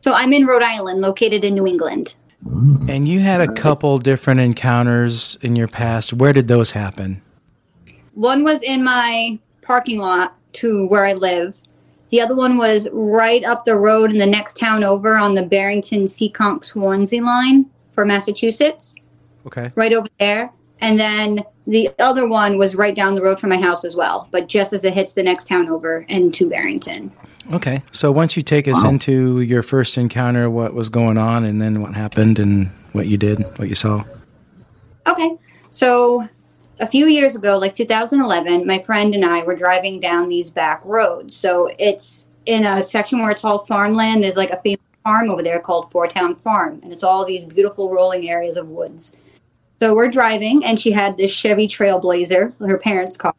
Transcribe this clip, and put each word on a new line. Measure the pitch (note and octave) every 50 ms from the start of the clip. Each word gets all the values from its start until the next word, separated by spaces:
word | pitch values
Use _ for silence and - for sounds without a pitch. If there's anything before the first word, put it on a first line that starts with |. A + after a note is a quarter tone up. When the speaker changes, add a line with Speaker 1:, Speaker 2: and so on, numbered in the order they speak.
Speaker 1:
So | - C#4 B3
I'm | G#3+ B3+ C4 C#4
in | C#4+ C#4
Rhode | C4 B3+ A#3+ A#3+
Island, | A#3 A3+ G#3+ G3 F#3 F#3 F#3+
located | F#3+ F#3+ G3 - A#3 A3 G#3+ G#3 F#3+
in | G3+ G3+
New | G3 F#3+
England. | F#3+ F3+ F3 E3 D3+ - - - - - _ _ _ _ _ - A#2
Speaker 2:
Mm. | - F#2 A#2+ C#3 C#3+ C#3 C#3+ C3
Speaker 3:
And | C#3 C3+ C#3+ D3
you | E3+ F#3+
had | G3 G3 F#3+ F3+
a | F3 D3+
Speaker 2:
Nice. | A2 A2+
Speaker 3:
couple | - D#3 D3+ C#3+ - D3 C#3 C3+
different | A#2+ C3+ C3+ B2+ - - C3 C3
encounters | B2+ B2 A#2 - - B2+ A#2+ A#2+ A#2+ B2 A#2+ A#2+ A#2+ A#2+ A#2 A2+ - - - -
in | - B2 A#2+
your | A#2 A#2 A2
past. | - - A#2+ A#2 A2+ A2+ A2 - -
Where | A#2+ C3 C#3+ C#3+
did | C#3 B2+ A2+
those | A#2+ A#2+ A#2 -
happen? | - G#2+ G#2 F#2+ F#2 - G2 F#2+ F#2+ G2 _ _ _ _ _ _ _ _ _ _ _ _ _ - - _ _ _ _
Speaker 1:
One | G#3 G#3+ B3 C4+ C#4 D4
was | D#4 D#4 D4+ -
in | B3+ C4+ C4 C4
my | B3+ B3+ B3 A#3+ A#3 A#3 A#3 A3+ A#3 A3+ A3 _ _ _ _
parking | _ - B3+ B3 B3 B3 A#3 G#3+
lot | G3 F#3 F3+ F3+ F#3 F3+ - _ _ _ _
to | - - A#3 A3 G3+ G3 F#3
where | G3 G#3 G3
I | G3 G3
live. | F#3+ F#3 F#3 F3+ F3 E3+ F#3 G3+ _ _ _ _ _ _ _ _ _ _ _
The | - A#3
other | A#3 A3+ C4
one | C4 B3+ B3+ B3+ B3
was | A#3 A3 A3 G#3+ G#3 -
right | - - A3 G#3 G#3 A3+ A3+ A3+ A#3+ B3 G#3+
up | - A#3+ A#3 -
the | A#3+ A3+ G#3
road | G3+ G#3+ A3 A3 A3 A3
in | G#3+ G#3+
the | G3+
next | G3 G3+ G#3 G#3 - - -
town | A#3 A3+ A3 G#3+ G#3
over | G3 G3 G3+ G3 A3 A3 A3
on | G#3 G#3 G3
the | G3 F3+
Barrington-Seekonk-Swansea | F3 G3 G3 G3 G3 G3+ G#3 G3 - - G#3 G3 F#3+ - - A3 G#3 G#3 - A3 G3+ - D4+ - - - A3 G3 G3 G3 G3 G3+ G3 - A#3+ A#3
line | A#3+ A#3+ B3 B3+ C4 C4+ C4+ C4+ - _ _ _ _ _
for | - G#3
Massachusetts. | G3+ G3+ G3+ G3 - G#3 - - A3+ A3 - D4 D4+ D4+ - - - - - _ _ _ _ _ _ _ _ _ C3+
Speaker 3:
Okay. | - - A#2+ A#2+ B2
Speaker 1:
Right | - A3 A3+ A3+
over | A3+ G#3+ G#3+ _ _
there. | G3+ G3+ G#3 G#3+ A#3 B3 _ _ _ _ _ _
And | - A3+ A3 G#3+
then | G#3+ G#3+ G#3+ G#3+ G#3+ G#3 G#3+ G#3 G3+ - _ _ _ -
the | G#3+ A3 A3+ - - -
other | A#3+ C4 C4 C4 B3+ A#3
one | A3 A3 G#3 G3+ G3+ G3
was | G3 G3 F#3
right | F#3 G#3 G#3 G3
down | G#3 G3 F#3+ G3
the | G3
road | F#3 F#3+ F#3+ F#3+
from | - G3+
my | F#3 F#3
house | F#3+ F3 F3 E3+ -
as | F3 E3+
well, | F3 E3 G2 E2+ F#2+ - -
but | - F3+ F3 F3
just | - G#3+ G3 G3+ -
as | G3 F3+
it | F#3+ F3
hits | G3 F#3+ F#3+ -
the | - F#3
next | F3+ F3+ F3+ - -
town | F#3+ F3+ F3 E3
over | E3 D#3+ D#3+ E3 E3 E3 E3 -
into | - F#3+ F3+ F3 E3 - F#3+ E3+
Barrington. | F3 - - G3 - - - - - - - - - _ - - - _ - - D#3
Speaker 3:
Okay. | F3 - - B2+ C#3 C3+ -
So | - - - D3
once | C#3 C#3+ E3 D#3+ - -
you | D3
take | - D#3 D3 C#3+ C#3+
us | C3 - G2+
Speaker 2:
Wow. | A2
Speaker 3:
into | C#3 C3+ - - C3+ C3 B2+ B2+ B2+ B2
your | B2 A#2 B2 B2 A2+
first | - - C3+ B2+ - - -
encounter, | B2 A#2 - B2+ B2+ A#2+ B2 B2 A#2+ A#2
what | A2+ A#2 A#2 A2 -
was | A#2+ A2+ A2
going | A2 A#2+ A#2 A2+ A2 A2+
on, | A2 A2+ A#2 A#2 A#2
and | G#2+ G#2 G#2+
then | G#2+ A2 G#2+ G#2+
what | G#2 G2+ G2+
happened | G#2 G#2+ G#2 - - G#2+ A2 A2 G#2
and | G#2 G2+ G2+ G2+ G2 F#2 - - - -
what | - G#2 G2 G2+
you | G#2 G2+
did, | G#2 G#2 G#2+ G#2 G#2+ - - -
what | A#2+ G2+
you | G2+
saw. | G2 - G#2+ G#2+ G#2 G#2 - - - - _ _ _ _ _ _ - - _ _ _ _ _ - _ _ E4+
Speaker 1:
Okay. | F4 F4+ D#4+ E4 E4 - _ _ _ _ _ _
So | - - - B3+ B3 B3 A#3+ A#3+ A#3+ B3 A3+ G#3+ _ _ _ _ _ _ _ _ _ _
a | A3+ A3
few | - C4+ D4 D#4
years | D4+ D4 C#4+ C4+ C4+
ago, | A3+ G3+ G3+ G3 G3
like, | F#3+ G3 G3
two | - A#3
thousand | A3 A3+ A3 A3+ A#3 C#4+ C#4
eleven, | C4 A#3 F#3+ E3+ E3+ F3 F4 F4 F3+ F#3
my | F#3+ F#3
friend | F#3 - A3 G#3 G#3 G#3 G3+
and | G3+ F#3
I | F3 E3+ E3+ E3
were | E3+ F3+
driving | E3 F3+ F3+ F#3 F#3 F#3 G3 F#3+ F#3
down | F3 F3 E3+ E3+ F3 F3+
these | F3 F3 F3 E3
back | - - E3 D#3 D#3 D#3 -
roads. | F#3 G#3 A3+ A3 F#3 E3+ E3+ - - -
So | - - F#3+ F3+ F3 F3 - - -
it's | G3+ G#3 G3 G3 - - - - - _ _ _ _
in | - A3+ A3 G#3+
a | G#3 G3 G3
section | F#3+ F#3+ - A3 G#3 G#3 - B3
where | A3+ A3
it's | G#3 G#3 -
all | A3 G#3 G3+ G#3
farmland. | - A3 G3+ G3+ G#3 G#3+ A3 A3 A3 A3 A3 G3+
There's, | F#3+ F#3 F#3+
like, | F#3+ F#3
a | F3+ F3+ -
famous | G#3 G3+ G3 _ _ _ _ _
farm | A3 G#3+ A3+ A#3 A3
over | G3 E3 E3
there | E3+ E3+ F3
called | E3+ - F3+ E3+ D#3+ -
Four | _ F3 E3+ E3+
Town | - F#3+ F3+ F3 F3 - _
Farm, | A3+ A3 G3+ F3 D#3 D3+ D#3+ -
and | F3+
it's | F3 D#3+ -
all | F#3 F#3 F#3+ G3
these | F#3 F#3 F3+ E3+
beautiful | D#3+ D#3+ F3+ G3 G3+ G3+ - G3 F#3
rolling | F#3 F3+ F#3 F#3 F#3 F#3 F3 E3+
areas | E3+ E3+ E3+ E3+ E3+ F3
of | F3 D#3+
woods. | D#3 E3+ E3+ D3+ D3 E3 - - _ _ _ _ _ _ _ _ _ _ _ _ _ _
So | A3+ A3 G#3+
we're | G#3+ A#3 B3
driving, | A#3+ C4 A#3+ A3+ A3 G#3+ G#3 G#3+ B3 D4 D4
and | A3+ A3+ A3
she | - A#3
had | G#3 G#3 G3+ G3+ G3 F3+
this | F#3+ G3
Chevy | F#3+ - - A3 G#3 G3+ G#3+ G#3
Trailblazer, | - - G#3+ G3 A#3 A#3+ - F3+ F3+ F3 F3 F3 F3+ F#3 G3 A#3+ - _
her | G#3+ G3 G3 F#3
parents' | - A3 G#3 F#3 F#3 F#3 F#3 -
car. | - F3 -